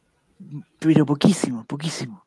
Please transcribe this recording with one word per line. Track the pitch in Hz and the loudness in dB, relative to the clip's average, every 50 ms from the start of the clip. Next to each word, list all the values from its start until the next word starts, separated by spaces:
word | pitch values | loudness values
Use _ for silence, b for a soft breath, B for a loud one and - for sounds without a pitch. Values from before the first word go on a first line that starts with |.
| _ _ _ _ _ _ _ _ 196 - 147 143 - - _ _ | _ _ _ _ _ _ _ _ -20 -16 -14 -14 -16 -16 _ _
Pero | - 160 160 147 151 | 2 4 4 4 4
poquísimo, | 131 147 143 - - 185 - - - - 113 113 | 2 2 2 4 4 4 4 0 -4 -4 -8 -8
poquísimo. | - 139 143 151 165 - - 135 131 - - _ | -10 -12 -8 -8 -8 -6 -6 -10 -10 -12 -18 _